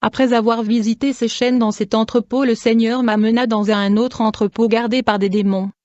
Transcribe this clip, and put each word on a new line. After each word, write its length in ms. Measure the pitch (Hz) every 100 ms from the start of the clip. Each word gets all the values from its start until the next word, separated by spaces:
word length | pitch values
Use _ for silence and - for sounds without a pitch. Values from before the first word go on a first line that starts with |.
Après 320 | 220 - 262
avoir 300 | 233 220 226
visité 500 | 214 233 214 226 277
ces 160 | 262 233
chaînes 300 | - 247 247
dans 140 | 220
cet 220 | 208 208
entrepôt, 500 | 220 220 247 214 254
le 100 | 269
Seigneur 480 | 226 240 226 226 247
m'amena 440 | 240 214 220 226 247
dans 220 | 220 208
un 260 | 214 202 208
autre 240 | 247 -
entrepôt 480 | 220 214 208 - 226
gardé 340 | 226 240 254
par 160 | 247 208
des 120 | 196
démons. 400 | 202 196 190 190 -